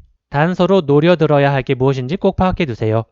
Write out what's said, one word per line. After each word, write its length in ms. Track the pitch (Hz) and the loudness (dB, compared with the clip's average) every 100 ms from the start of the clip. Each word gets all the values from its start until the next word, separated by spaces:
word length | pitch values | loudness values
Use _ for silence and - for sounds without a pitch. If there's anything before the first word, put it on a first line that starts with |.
| _ _ _ | _ _ _
단서로 500 | 143 165 180 180 196 | -2 -2 0 2 2
노려들어야 720 | 139 143 170 165 156 143 139 | 2 2 4 2 2 2 2
할 100 | 139 | 0
게 120 | 127 | -2
무엇인지 420 | 127 131 131 127 190 | -2 0 -2 -4 -2
꼭 180 | 190 - | -2 0
파악해 280 | 185 180 151 | -2 -2 -6
두세요. 380 | 110 110 113 - | -4 -2 -2 -4